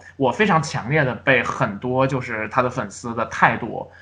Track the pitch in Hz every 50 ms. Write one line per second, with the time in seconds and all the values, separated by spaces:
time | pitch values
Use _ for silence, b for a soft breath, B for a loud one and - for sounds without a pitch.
0 | B B B - 135 123 113 - 220 196 180 160 143 - - 127 92 117 147 160
1 | 143 127 113 - - 139 135 120 104 - - - 135 113 98 98 - 123 127 131
2 | 135 131 147 127 123 120 117 107 110 110 - 131 123 123 117 135 110 101 - -
3 | - 120 113 117 110 - - - 180 147 113 104 123 107 101 - - B B B